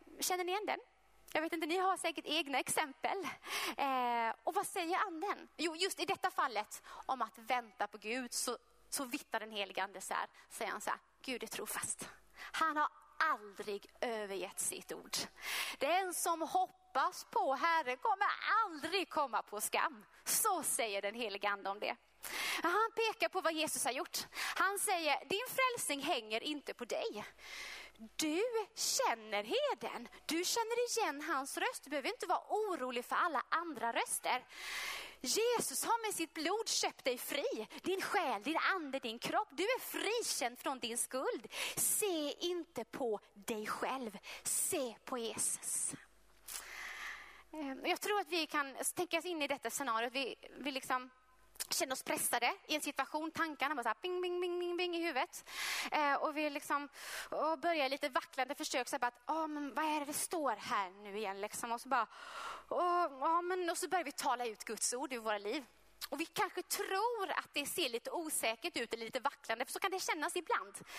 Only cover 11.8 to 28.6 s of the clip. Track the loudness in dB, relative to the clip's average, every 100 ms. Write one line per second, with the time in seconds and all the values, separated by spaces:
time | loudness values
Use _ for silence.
11.8 | -4 -4 -8 -14 -20 -16 -8 2 2 4
12.8 | 2 0 -16 0 2 2 -2 -8 -4 -4
13.8 | -6 -4 -2 0 -2 -4 -4 -2 -2 -4
14.8 | -6 -10 -6 -4 -4 -8 -6 -4 -4 0
15.8 | 4 4 2 0 2 2 2 2 2 -2
16.8 | _ 0 2 0 -2 2 4 4 4 4
17.8 | 4 0 2 4 4 2 4 4 4 0
18.8 | 0 0 2 2 2 2 -2 -4 0 2
19.8 | 2 0 -12 -10 0 4 4 4 2 2
20.8 | 2 2 0 -2 -2 0 2 2 0 -2
21.8 | -2 -4 _ _ -8 -4 -2 2 2 4
22.8 | 2 2 0 2 0 2 2 2 0 2
23.8 | 0 0 -2 -4 -6 -6 -4 2 4 4
24.8 | 2 4 4 2 2 -2 0 2 2 2
25.8 | 0 0 0 0 0 -2 0 -4 -4 -8
26.8 | -4 -2 -2 -4 -8 -14 -14 -12 -10 -12
27.8 | -14 -16 -12 -2 0 2 2 0